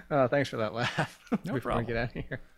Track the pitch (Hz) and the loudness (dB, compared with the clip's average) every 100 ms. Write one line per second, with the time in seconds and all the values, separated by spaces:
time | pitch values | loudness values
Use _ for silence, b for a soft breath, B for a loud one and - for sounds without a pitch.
0 | B 147 123 143 131 127 107 113 120 - | B 4 4 4 0 0 -2 0 -2 0
1 | 147 - - 196 170 131 - 117 117 117 | -4 -6 -2 -2 0 -2 0 0 0 0
2 | 117 - - 127 - | -2 -4 -8 -8 -10